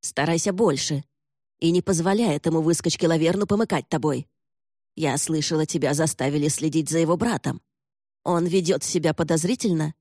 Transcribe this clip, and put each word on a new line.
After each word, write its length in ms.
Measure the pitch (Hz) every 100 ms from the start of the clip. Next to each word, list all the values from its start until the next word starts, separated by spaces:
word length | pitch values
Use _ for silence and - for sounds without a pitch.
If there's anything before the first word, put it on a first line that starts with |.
«Старайся 500 | - - 147 165 202
больше. 500 | 185 220 135 - 147 - _ _ _ _ _
И 140 | 165
не 100 | 175
позволяй 540 | 180 170 170 202 233 147
этому 260 | 165 160
выскочке 460 | 160 165 170 - 170
Лаверну 400 | 165 160 185 202
помыкать 400 | 208 226 160 -
тобой. 400 | 156 151 127 - _ _ _ _ _ _
Я 240 | - 160 135
слышала, 480 | - 156 147 160 151
тебя 280 | 160 139
заставили 520 | 143 156 - 135 147 147
следить 440 | - 156 156 151
за 100 | 160
его 160 | 160 170
братом. 440 | 233 190 - - _ _ _ _ _ _
Он 240 | - 170 175
ведёт 380 | 185 165 185
себя 300 | - 175 156
подозрительно?» 800 | 151 165 165 175 254 226 165 156 -